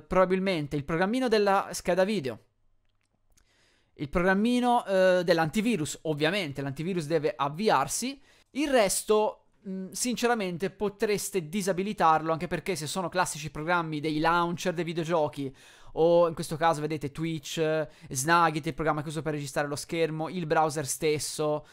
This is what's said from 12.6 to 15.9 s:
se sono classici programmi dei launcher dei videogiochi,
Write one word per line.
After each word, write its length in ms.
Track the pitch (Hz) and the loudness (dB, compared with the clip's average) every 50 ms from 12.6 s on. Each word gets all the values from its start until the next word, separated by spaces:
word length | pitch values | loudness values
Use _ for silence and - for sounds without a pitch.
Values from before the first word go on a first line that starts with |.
| - - 185 | -4 -4 -4
se 120 | 143 151 | -4 -4
sono 200 | 143 - 190 180 | -6 -6 -6 -6
classici 440 | 160 - 180 175 - - 147 151 151 | -2 0 0 0 0 -2 -8 -10 -10
programmi 500 | - 151 151 165 180 175 165 160 156 151 | -8 -6 -2 0 0 0 0 -2 -4 -4
dei 180 | 143 156 151 156 | -2 -2 -2 0
launcher 540 | 156 165 170 175 170 170 175 - - 185 170 | 2 2 2 2 2 0 -2 -4 -4 -4 -2
dei 100 | 165 170 | -2 -4
videogiochi, 720 | 165 170 170 165 156 175 165 151 147 - 143 139 131 - - - - - - - - | -4 -4 -4 -2 0 0 2 0 0 -2 -6 -8 -10 -10 -14 -20 -20 -20 -20 -18 -6